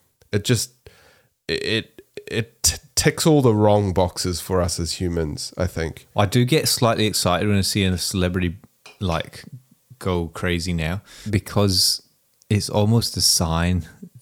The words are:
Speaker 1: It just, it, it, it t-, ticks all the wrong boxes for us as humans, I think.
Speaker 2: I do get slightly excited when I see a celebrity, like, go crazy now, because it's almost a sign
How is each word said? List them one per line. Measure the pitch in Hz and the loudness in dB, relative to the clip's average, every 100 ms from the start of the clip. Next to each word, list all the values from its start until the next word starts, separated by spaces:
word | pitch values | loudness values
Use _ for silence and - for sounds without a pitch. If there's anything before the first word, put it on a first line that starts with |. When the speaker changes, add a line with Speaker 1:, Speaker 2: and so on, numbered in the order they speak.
| _ _ _ | _ _ _
Speaker 1:
It | 104 | -4
just, | 110 117 - _ - _ _ _ _ _ - | 0 0 -2 _ -20 _ _ _ _ _ -8
it, | 80 | -6
it, | - 110 - - - - - | -2 -4 -6 -14 -20 -18 -8
it | 110 107 _ | -6 -6 _
t-, | - - - - | -4 -4 -8 0
ticks | 160 147 170 | 0 2 4
all | 147 | 4
the | 127 107 | 6 4
wrong | 104 104 101 | 4 4 2
boxes | 90 90 - 95 85 | 2 0 -2 -6 -6
for | - 92 | -2 0
us | 87 - | 0 -2
as | 85 - | -4 -4
humans, | 90 85 78 - - - | -4 -2 -4 -6 -8 -4
I | 90 | -4
think. | - 80 - - - | -4 -6 -8 -8 0
Speaker 2:
I | 101 | 2
do | 123 123 | 2 2
get | 156 - | 2 0
slightly | - 117 110 107 | 2 2 2 0
excited | 90 92 87 104 | 0 0 0 2
when | 101 | 2
I | |
see | 92 107 | 0 0
a | 95 90 | 0 0
celebrity, | - 98 90 90 90 90 - _ - - | -2 -2 0 0 -2 -4 -14 _ -20 -8
like, | 92 82 - - - 127 _ _ _ - | -4 -4 -6 -14 -20 -20 _ _ _ -10
go | 98 87 82 | -4 -2 -4
crazy | - 90 87 87 | -4 -4 -2 -2
now, | 85 80 95 - - 107 | -2 -2 -4 -10 -16 -2
because | 101 - 107 101 92 - - _ _ _ _ - | -2 0 0 2 2 0 -2 _ _ _ _ -2
it's | 104 - | -2 0
almost | 104 104 117 - - | 0 4 2 2 0
a | |
sign | 82 - 82 82 87 90 82 - - - | 2 2 2 2 2 0 -2 -12 -20 -8